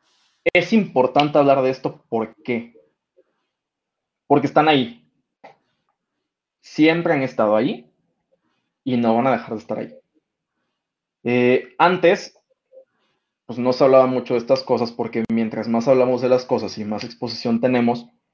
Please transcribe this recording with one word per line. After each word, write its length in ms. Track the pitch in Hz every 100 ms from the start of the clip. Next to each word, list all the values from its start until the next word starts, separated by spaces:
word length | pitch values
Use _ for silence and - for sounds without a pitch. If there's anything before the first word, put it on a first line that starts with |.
| _ _ _ _ 165
es 200 | 175 170
importante 640 | 220 185 131 127 147 147 147
hablar 240 | 139 139
de 80 | 131
esto, 340 | 131 147 - _
¿por 260 | 113 110 -
qué? 320 | - 120 117 _ _ _ _ _ _ _ _ _ _ _ _ _ _ _ -
Porque 220 | 143 139
están 200 | 156 156
ahí. 400 | 147 117 - _ _ _ _ - _ _ _ _ _ _ _ _ _ _ _
Siempre 540 | - - 156 165 170
han 80 | 151
estado 340 | 131 - 107 107
ahí 360 | 135 - - _ _ _ _ _ _ _ _ _
y 140 | - 123
no 160 | 117
van 140 | 113 131
a 40 |
dejar 200 | 117 -
de 60 | 107
estar 220 | - 107
ahí. 140 | 78 76 _ _ _ _ _ _ _ _ _ _ _ _
Eh, 520 | 123 123 123 127 - -
antes, 640 | 170 185 170 202 - _ _ _ _ - _ _ _ _ _ _ -
pues, 140 | 120
no 140 | 123
se 100 | 127
hablaba 240 | 139 131 131
mucho 260 | 127 123
de 60 | 123
estas 240 | 117 131
cosas 280 | - 120 117
porque 320 | 117 113 117 110
mientras 380 | 113 110 110 110
más 200 | 117 117
hablamos 340 | 131 123 123
de 80 | 127
las 160 | 127 127
cosas 320 | 120 107 -
y 80 | 104
más 180 | 104
exposición 560 | 117 - 120 117 123 117
tenemos 480 | 127 123 117 117 - _ _